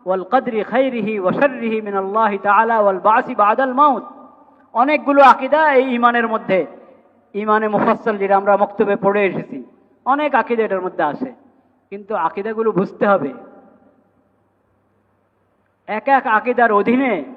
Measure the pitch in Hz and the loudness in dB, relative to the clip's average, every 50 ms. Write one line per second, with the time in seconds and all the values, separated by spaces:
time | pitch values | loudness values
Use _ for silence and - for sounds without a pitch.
0 | - 180 185 190 175 - - 262 226 247 220 214 190 - 208 254 269 269 254 233 | -6 -4 -4 -4 -2 -2 -2 0 0 -2 -4 -6 -4 -2 -2 -2 -2 -2 -4 -4
1 | 202 214 220 202 180 180 - - 285 285 254 233 233 226 220 214 214 202 202 196 | -4 -4 -4 -2 -2 -2 0 0 0 -2 -2 -4 -6 -6 -6 -6 -6 -6 -6 -4
2 | 190 190 202 220 226 208 202 196 202 202 202 208 226 226 233 214 208 202 190 180 | -4 -2 0 0 0 0 -2 -2 0 2 2 2 2 2 2 2 2 2 0 2
3 | 180 202 220 247 - - 254 202 208 208 226 226 269 262 247 262 294 294 254 196 | 2 2 2 2 0 -2 -2 0 2 2 2 2 0 -2 0 2 2 2 2 0
4 | - - - - - - - _ _ _ _ _ _ _ - 226 254 285 302 285 | -6 -12 -18 -20 -20 -20 -20 _ _ _ _ _ _ _ -2 0 2 2 0 0
5 | 220 269 285 277 277 254 220 247 262 262 277 311 320 302 277 254 262 269 247 240 | 0 2 6 8 8 8 6 4 2 0 2 2 4 4 4 4 2 2 0 0
6 | 240 240 233 240 233 220 220 220 - - 190 180 147 - - - - - - _ | 2 2 2 0 0 -2 -4 -4 -2 0 0 0 0 -4 -8 -18 -20 -20 -20 _
7 | _ _ _ _ _ _ - 202 214 214 214 214 220 214 208 196 - 233 214 - | _ _ _ _ _ _ -10 -6 0 0 2 2 2 0 0 0 0 0 0 0
8 | - 233 214 196 196 196 196 196 202 202 202 196 202 202 - - 214 196 202 - | -2 -4 -4 -2 0 0 2 2 4 2 2 2 2 0 0 -2 0 0 -2 0
9 | 196 196 202 208 202 185 - - - - - 135 120 - _ _ _ _ _ _ | 0 0 0 2 0 0 -2 -6 -10 -12 -14 -16 -16 -18 _ _ _ _ _ _
10 | _ 247 269 285 302 294 254 233 - - 240 220 220 190 196 190 180 180 170 175 | _ -2 -2 -2 -2 0 0 -2 -2 -2 -2 -2 -2 -2 -2 -4 -6 -6 -4 -4
11 | 165 147 139 - 131 131 120 - _ _ _ _ _ _ _ _ _ _ 196 202 | -2 -4 -4 -6 -10 -12 -12 -16 _ _ _ _ _ _ _ _ _ _ -16 -16
12 | 202 196 220 190 165 208 - 196 196 226 220 214 226 220 202 175 202 - - - | -10 -8 -4 -4 -4 -4 -4 -6 -8 -6 -6 -4 -4 -2 -2 -2 -4 -4 -4 -2
13 | 240 202 196 180 - 135 127 - - - - - - _ _ _ _ _ _ _ | 0 2 2 0 0 -4 -10 -14 -18 -20 -20 -20 -20 _ _ _ _ _ _ _
14 | _ _ _ _ _ _ _ _ _ _ _ _ _ _ _ _ _ _ _ _ | _ _ _ _ _ _ _ _ _ _ _ _ _ _ _ _ _ _ _ _
15 | _ _ _ _ _ _ _ _ _ _ _ _ _ _ _ _ _ - 202 220 | _ _ _ _ _ _ _ _ _ _ _ _ _ _ _ _ _ -10 -10 -6
16 | 214 269 277 269 262 254 220 214 214 247 240 240 240 226 208 202 202 226 240 254 | 0 0 0 2 2 2 0 0 0 0 2 2 2 4 4 2 2 2 0 0
17 | 277 254 208 160 135 - - | 0 -2 -2 -4 -6 -10 -6